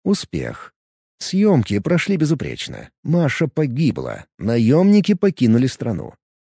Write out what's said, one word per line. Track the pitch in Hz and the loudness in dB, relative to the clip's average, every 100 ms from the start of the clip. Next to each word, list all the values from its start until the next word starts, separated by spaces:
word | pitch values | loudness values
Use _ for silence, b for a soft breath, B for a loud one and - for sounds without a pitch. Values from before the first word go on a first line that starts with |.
успех. | 185 202 - 78 58 - - _ _ _ _ _ | -2 -2 -4 -8 -8 -10 -18 _ _ _ _ _
Съемки | - 190 214 156 101 101 | -4 0 4 4 2 -2
прошли | 156 175 - 185 | 0 0 0 0
безупречно. | 151 151 67 - - 53 - _ | 0 -2 -4 -10 -12 -12 -16 _
Маша | - 170 147 - 156 | -2 0 0 0 -2
погибла, | - 147 123 147 85 64 50 - - | -2 -2 0 -2 -2 -6 -10 -16 -8
наемники | 98 120 113 156 196 208 190 | -2 2 4 4 6 4 4
покинули | 202 196 - 120 117 127 | 2 0 2 4 4 2
страну. | - 117 87 55 - _ _ _ | -2 -6 -6 -8 -16 _ _ _